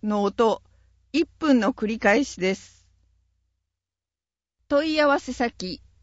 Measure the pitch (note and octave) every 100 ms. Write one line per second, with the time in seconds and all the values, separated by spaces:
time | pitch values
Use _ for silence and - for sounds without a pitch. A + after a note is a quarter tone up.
0 | G#3+ G#3 G3+ A3 A3+ - _ _ _ _
1 | _ D4+ E4 - D#4 B3 A#3+ - G#3+ A3+
2 | G3+ A3+ C4+ - F#3 F#3+ - _ _ _
3 | _ _ _ _ _ _ _ _ _ _
4 | _ _ _ _ _ _ - C#4+ D#4+ D#4
5 | D4 C#4 - B3 A#3+ - F#3 - _ _